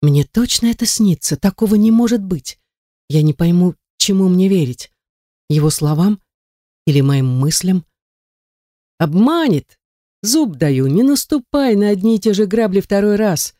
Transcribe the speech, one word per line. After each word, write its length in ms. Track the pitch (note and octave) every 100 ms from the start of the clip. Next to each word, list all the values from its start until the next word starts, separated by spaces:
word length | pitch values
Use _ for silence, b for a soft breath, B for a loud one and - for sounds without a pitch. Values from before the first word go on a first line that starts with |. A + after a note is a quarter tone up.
Мне 240 | D3+ C#3+
точно 420 | C#3 - B3 - A#3
это 200 | A3+ A#3
снится, 500 | - G#3 D#3+ - -
такого 380 | G3+ - A3
не 160 | G#3+ A3
может 320 | A3+ A#3 A#3
быть. 380 | G3 F3 - - _ _ _ _ _
Я 140 | D3+
не 100 | D3+
пойму, 420 | D3 E3+ F3 F3+ - _ _
чему 320 | - F#3+ F#3+
мне 200 | F3+ F#3+
верить. 440 | F#3+ C#3 B2 - _ _ _ _ _ _
Его 220 | D3+ D3+
словам 500 | - D3+ D3+ F#3 G#3 _ _ _ _ _ _ -
или 140 | C#3+
моим 260 | C#3 C#3 C3
мыслям? 580 | B2+ C#3 - F3+ F#3 - _ _ _ _ _ _ _ _ _ _ _
«Обманет! 800 | E3 D#3+ A#3 E4 D#4 D3+ - _ _ _ _ _
Зуб 340 | G3+ C#4+ C#4+ C#3+
даю, 300 | D#3 C3+ C3+
не 160 | D3+
наступай 720 | C4 C#4+ - D4+ - C#4+ C#4
на 140 | G#3 G#3
одни 280 | G#3 G#3 A3+
и 40 |
те 120 | A3
же 140 | G3 G#3+
грабли 340 | A3 A3 F#3+
второй 360 | F#3 G3+ G#3 G#3
раз!» 380 | G#3+ D#3 - _